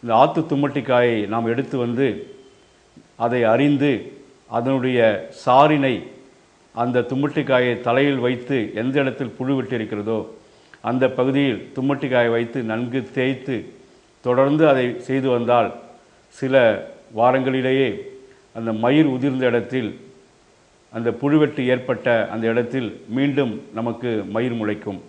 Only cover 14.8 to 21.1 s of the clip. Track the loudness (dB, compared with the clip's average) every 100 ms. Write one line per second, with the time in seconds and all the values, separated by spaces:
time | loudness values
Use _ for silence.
14.8 | 2 -4 -4 -2 0 0 2 2 2 -4
15.8 | -18 -20 _ _ _ -8 2 6 6 2
16.8 | -4 -18 -16 0 2 4 0 0 0 2
17.8 | 0 -2 -10 -18 -20 -20 _ -10 -6 -2
18.8 | 2 4 4 2 -2 0 0 0 -2 -4
19.8 | -6 -8 -20 -20 _ _ _ _ _ _
20.8 | _ -6 -4